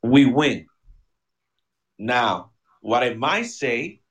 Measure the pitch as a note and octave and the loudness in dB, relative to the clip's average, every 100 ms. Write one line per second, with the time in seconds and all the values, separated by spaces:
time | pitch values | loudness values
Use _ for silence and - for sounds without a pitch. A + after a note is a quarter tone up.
0 | A#2 C3+ C#3 B2 D3+ G2 - _ _ - | 4 4 4 4 0 -2 -10 _ _ -20
1 | _ _ _ _ _ _ _ _ _ _ | _ _ _ _ _ _ _ _ _ _
2 | G#2+ B2 A2+ F2 - _ _ _ A2 A#2 | -2 0 2 -2 -6 _ _ _ -2 0
3 | B2 A2 C3+ G3+ A#3 - C3+ A#2 E3 - | 0 -2 -2 -2 -4 -6 -4 -4 -6 -14
4 | _ | _